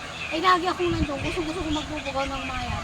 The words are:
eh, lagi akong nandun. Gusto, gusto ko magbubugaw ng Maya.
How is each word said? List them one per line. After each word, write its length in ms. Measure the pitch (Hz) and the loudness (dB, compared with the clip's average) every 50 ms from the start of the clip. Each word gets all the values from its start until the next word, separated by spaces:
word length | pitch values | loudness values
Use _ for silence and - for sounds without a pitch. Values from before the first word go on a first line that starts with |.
| - - - - - - | -10 -10 -8 -8 -6 -4
eh, 100 | 294 330 | -2 2
lagi 260 | 349 370 370 349 339 | 6 6 6 6 4
akong 240 | 370 349 359 359 339 | 2 0 2 2 2
nandun. 320 | 339 330 311 302 285 269 | 2 2 2 0 0 -2
Gusto, 200 | 277 311 339 359 311 | -2 -2 -2 -2 -2
gusto 160 | 311 311 381 | -2 -2 -2
ko 120 | 320 320 294 | -2 0 0
magbubugaw 520 | 302 302 269 302 302 269 277 262 269 277 | 0 -2 -2 -6 -6 -4 -2 -2 0 0
ng 200 | 277 277 269 262 | 0 -2 -4 -4
Maya. 320 | 262 254 254 233 - - - | -4 -4 -2 -2 -2 -2 -2